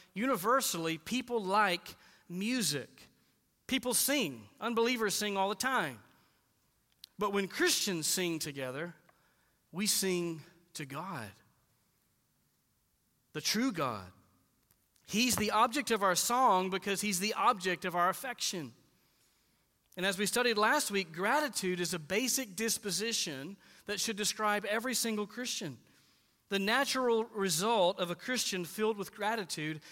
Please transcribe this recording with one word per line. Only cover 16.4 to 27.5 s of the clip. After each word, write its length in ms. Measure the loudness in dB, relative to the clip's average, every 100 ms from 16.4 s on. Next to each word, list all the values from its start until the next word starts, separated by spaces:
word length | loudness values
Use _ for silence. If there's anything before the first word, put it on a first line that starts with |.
| 6 6 4
because 320 | -2 -2 -2
he's 180 | 0 0
the 140 | 0
object 500 | 2 2 2 -2 -2
of 120 | -2 2
our 140 | 2
affection. 640 | 2 -6 -4 -4 -4 -8 -14 _ _ _ _ _ _ _ _ _ _ _ -2
And 80 | -2
as 140 | 0
we 80 | 0
studied 300 | 2 2 4
last 340 | 4 4 2
week, 200 | -2 -4
gratitude 680 | -2 2 2 0 -2 -2 0
is 120 | -2
a 60 | -4
basic 560 | -2 0 2 0 -2 -2
disposition 1000 | -2 -2 -2 -2 -2 -2 -2 -6 -10 -14 -20 -18 -8
that 140 | -4
should 160 | -4 -2
describe 480 | -2 0 0 0 0
every 280 | -2 0
single 340 | -2 0 -2 -4
Christian. 500 | -6 -6 -6 -6 -10 _ _ _ _ _ _ -4
The 100 | -2
natural 640 | 2 2 2 2 2 2 0
result 760 | -2 0